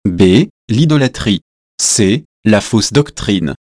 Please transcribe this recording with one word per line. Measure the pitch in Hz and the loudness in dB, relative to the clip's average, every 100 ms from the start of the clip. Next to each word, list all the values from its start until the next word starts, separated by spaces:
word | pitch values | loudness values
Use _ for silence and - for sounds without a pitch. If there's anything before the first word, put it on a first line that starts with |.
| 98 | -8
B. | 90 92 104 196 _ - | 2 4 4 0 _ -4
L'idolâtrie. | 113 160 151 127 - 110 92 - _ _ - | 0 2 2 0 -4 -4 -4 -6 _ _ -8
C. | - - 98 123 - _ | -4 0 0 0 -6 _
La | 110 104 | 0 0
fausse | - 110 - | 0 -2 0
doctrine. | 143 147 - - 98 78 67 | -2 -2 -6 -4 -2 -4 -8